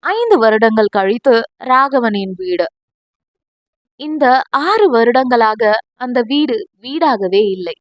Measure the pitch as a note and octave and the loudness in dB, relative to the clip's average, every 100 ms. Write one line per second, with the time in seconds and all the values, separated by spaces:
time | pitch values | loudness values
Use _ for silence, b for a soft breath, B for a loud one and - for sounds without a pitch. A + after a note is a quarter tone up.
0 | D4+ G#4+ A#4+ F#4+ A3 A3 A3 A3 G#3 G3+ | -6 -4 2 2 4 2 2 2 0 0
1 | F#3+ A#3 C#4 A#3 - _ B3+ B3+ C#4 C4 | -2 -2 2 0 -2 _ -2 0 2 0
2 | A#3 G#3 F#3+ F#3 F#3 F3+ E3+ _ _ _ | 0 -2 -6 -8 -6 -4 -4 _ _ _
3 | _ _ _ _ _ _ _ _ _ _ | _ _ _ _ _ _ _ _ _ _
4 | D4 D#4 C4 B3+ - C4+ D#4 A4 G4+ A#3 | -8 0 2 2 0 -4 -2 2 2 4
5 | A#3 B3 C4 A#3+ A3 A3 G#3+ G#3+ - _ | 2 2 2 2 2 2 0 0 -4 _
6 | B3 B3 A3+ C#4+ D#4 A#3 - _ A#3 D4 | -6 -4 -2 -2 -2 -4 -8 _ -12 -2
7 | D#4+ A3+ F#3+ G3 G#3+ F#3 E3+ - | 0 0 0 0 0 -2 -8 -12